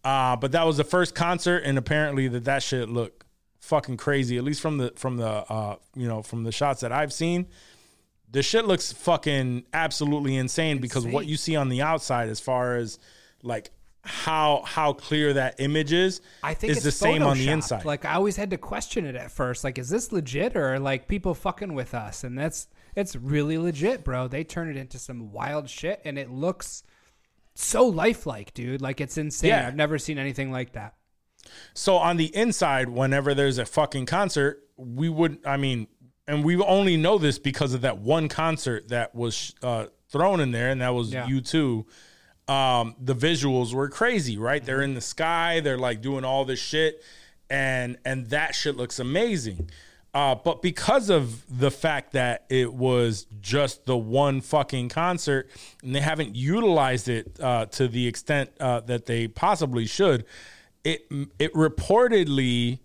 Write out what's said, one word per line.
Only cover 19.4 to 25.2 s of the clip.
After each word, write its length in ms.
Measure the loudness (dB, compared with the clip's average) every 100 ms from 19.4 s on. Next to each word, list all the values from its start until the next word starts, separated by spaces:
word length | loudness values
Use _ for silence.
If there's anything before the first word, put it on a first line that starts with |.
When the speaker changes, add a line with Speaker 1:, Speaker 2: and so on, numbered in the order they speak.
| -4 -2
Speaker 2:
Like, 160 | -6 -6
is 100 | -2
this 220 | -4 -2
legit 440 | -4 -4 -2 -2 0
or, 220 | 0 0
like, 300 | 0 -2 -2
people 260 | -2 -2
fucking 400 | -2 -4 -6 -6
with 220 | -6 -6 -8
us? 280 | -8 -10
And 140 | -10 -4
that's, 300 | -4 -6 -14 _ -8 -4
it's 200 | -4 -6
really 420 | -2 0 0 0
legit, 460 | -2 0 -2 -2
bro. 240 | -4 -4 -4
They 160 | -6
turn 260 | -6 -8 -8
it 80 | -8
into 220 | -12 -14
some 320 | -12 -12